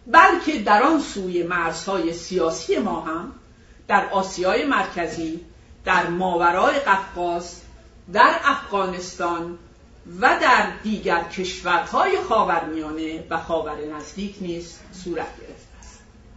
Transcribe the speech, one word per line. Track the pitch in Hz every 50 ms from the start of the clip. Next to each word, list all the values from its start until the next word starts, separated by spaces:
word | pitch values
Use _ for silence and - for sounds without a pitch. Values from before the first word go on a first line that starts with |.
| -
بلکه | 247 247 330 381 381 349 359 - 302 285 226
در | 202 220 208 214 262
آن | 320 330 285
سوی | 269 - - 202 185 180 175 175 165
مرزهای | 170 180 175 170 170 165 - - 196 196 180 165 165 170
سیاسی | - - - 185 175 160 160 - - - - 392
ما | 302 214 185 170 160
هم | 156 160 160 170 196 269 - - - - - - - - - - -
در | - 208 190 185 -
آسیای | 196 190 185 - - 175 180 185 208 254 302
مرکزی، | 277 240 202 190 - - 180 170 156 - 170 160 160 165 175 - - - - - - - - -
در | 190 185 175 170
ماورای | 170 170 180 185 185 170 170 175 175 180 190 - 285 285 277
قفقاز، | - 220 196 190 - - - 175 175 175 170 175 - - - - - - - - - - - - - - 175
در | 214 254 294 320 330 -
افغانستان | 285 240 - - - 202 196 190 185 180 180 - - - - 175 175 170 165 170 175 175 - - - - - - - - - - 165 175 185
و | 233 320 349 339
در | 320 269 240 214 202 185 175 - -
دیگر | 214 208 165 156 190 170 170 165
کشورهای | - - 190 180 - - - - 180 175 165 - - 220 285 370 403 359 - - -
خاورمیانه | 226 208 196 180 170 160 156 156 160 160 156 156 156 160 160 156 160 - - -
و | 165
خاور | 160 - - 165 160 151 - 147 147 147 151 156
نزدیک | 151 143 - - 190 208 196 - -
نیز | 185 170 170 170 165 - - - - - 185 185 -
صورت | 180 160 160 156 156 -
گرفته | - - - - - - - - -
است. | - - - - - - - - - - -